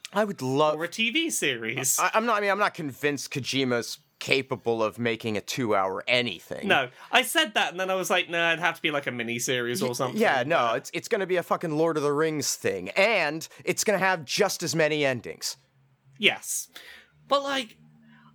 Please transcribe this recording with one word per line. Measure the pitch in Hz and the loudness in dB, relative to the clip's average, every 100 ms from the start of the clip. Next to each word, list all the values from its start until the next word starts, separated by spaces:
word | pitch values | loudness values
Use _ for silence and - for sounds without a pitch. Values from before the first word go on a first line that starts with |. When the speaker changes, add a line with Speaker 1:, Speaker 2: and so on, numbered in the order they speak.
| - | -6
Speaker 1:
I | 202 | -2
would | 214 - | -2 -2
love | 131 135 151 156 | 0 4 4 2
Speaker 2:
Or | |
a | 170 | -4
T | - 226 | -2 0
V | 311 330 | 0 -2
series. | - 156 117 113 131 135 - | 0 0 0 -2 -2 0 2
Speaker 1:
I, | 180 | 2
I'm | 214 233 | 2 2
not, | 208 | 2
I | |
mean, | 202 | 2
I'm | 196 | 2
not | 196 | 0
convinced | - 151 120 147 143 - | -2 -8 -2 -2 -2 -4
Kojima's | 143 123 135 131 120 110 - _ - | -6 -2 0 2 0 -2 -8 _ -8
capable | - 135 131 120 117 113 | 0 0 0 -4 -2 0
of | 107 113 | 0 0
making | 120 113 113 104 | -2 -2 -2 -4
a | |
two-hour | - - 117 101 95 95 - | -4 -4 0 2 0 -2 0
anything. | 123 120 82 - - 196 | 0 0 -4 -10 -6 2
Speaker 2:
No, | 165 127 - - | 2 0 -6 0
I | 247 | 2
said | 254 330 311 | 2 0 0
that, | 226 170 | 0 -2
and | 175 | -2
then | 190 | -2
I | |
was | 185 180 | -2 0
like, | 180 175 | 0 0
"Nah, | 170 170 | 0 0
it'd | 165 | 2
have | 170 160 | 0 0
to | |
be, | 160 | -2
like, | 147 139 | -2 -2
a | |
miniseries | 123 113 117 123 127 120 120 | -4 -4 -4 -2 0 0 -2
or | 127 | -2
Speaker 1:
Y-, | |
Speaker 2:
something." | 123 127 214 | -2 -2 2
Speaker 1:
yeah, | 214 139 | 2 4
no, | 131 165 120 | 2 2 2
Speaker 2:
But | 127 | 0
Speaker 1:
it's, | - | -4
it's | 170 - | -8 -4
gonna | 214 185 | -2 0
be | 180 | -2
a | |
fucking | 165 185 170 151 | 0 -2 -2 0
Lord | 165 151 | 2 2
of | |
the | 143 | 0
Rings | 143 160 151 127 - | 2 0 0 -4 -2
thing, | 110 98 92 | -2 -4 -4
and | - 220 208 151 160 - - | 2 4 4 0 -2 -8 -10
it's | - - | -4 -2
gonna | - 190 | 2 2
have | 190 185 | 2 0
just | 135 - 208 - | -2 0 0 0
as | 165 | -2
many | 165 151 151 139 | 2 2 4 0
endings. | 123 85 - - - _ _ _ _ _ - | 0 -6 -10 -8 -10 _ _ _ _ _ 0
Speaker 2:
Yes. | 196 104 - - - - - - - _ - | 2 2 -4 -8 -8 -16 -20 -20 -20 _ -2
But, | 277 | 0
like, | 277 269 220 - - _ - - - | 0 -4 -6 -12 -20 _ -20 -20 -14